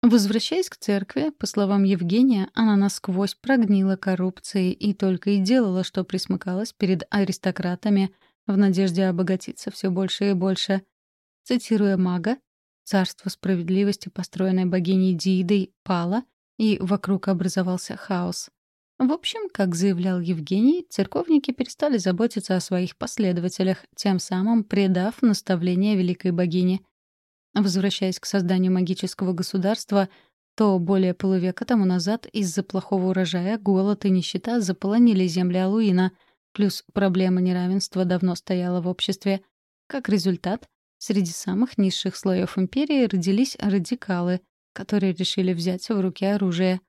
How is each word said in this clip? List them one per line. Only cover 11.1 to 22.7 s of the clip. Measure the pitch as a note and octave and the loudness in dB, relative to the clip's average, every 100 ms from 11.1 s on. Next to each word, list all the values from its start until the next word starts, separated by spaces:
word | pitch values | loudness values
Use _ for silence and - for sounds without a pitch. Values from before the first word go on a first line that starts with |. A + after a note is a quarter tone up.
| _ _ _ | _ _ _
Цитируя | - B3 - A3 G3+ F#3+ | -2 -2 0 2 2 2
мага, | F3+ F3+ F3 C4 _ _ _ _ | 0 0 -2 -4 _ _ _ _
«Царство | - G3 F#3 - G3 | -2 0 0 -4 -10
справедливости, | - F3 F#3 E3+ F#3 G3+ G3 - | -6 -2 -2 0 2 2 -2 -8
построенное | - F#3 - F#3+ F#3 F3+ | -10 -12 -4 0 0 0
богиней | F#3 E3+ F#3+ F#3 | 0 2 2 2
Диидой, | F3 F#3 F#3 F3 G#3 F#3 _ | 2 0 0 2 0 0 _
пало, | - F3+ E3+ G#3 B3+ _ _ _ | -4 -2 0 -2 -4 _ _ _
и | A3 G#3 | 0 2
вокруг | F#3 G3+ F#3+ G3 - | 0 -2 0 -2 0
образовался | F#3 F3+ F#3+ F#3 F3+ - - | 0 0 0 -2 -2 -6 -14
хаос». | - F3+ F3+ F3 - _ _ _ _ _ | -6 -4 -4 -6 -12 _ _ _ _ _
В | C4 | 0
общем, | D#4+ - A4+ G4+ | 0 -4 -8 -8
как | - F#3+ | -2 -2
заявлял | E3+ G3 F3+ F#3 F3+ | 0 0 0 0 -2
Евгений, | E3+ E3+ D3 F#3 A#3+ F4 F4 | -2 -4 -2 2 4 2 -2
церковники | - F#3+ - F4 D#4 C#4 | -4 -2 -2 2 2 2
перестали | B3+ B3+ - D4+ B3 | -4 -6 -2 0 0
заботиться | F#3+ F3+ A3+ G#3+ - | 0 0 0 -2 -2
о | F#3 | -2
своих | - | 0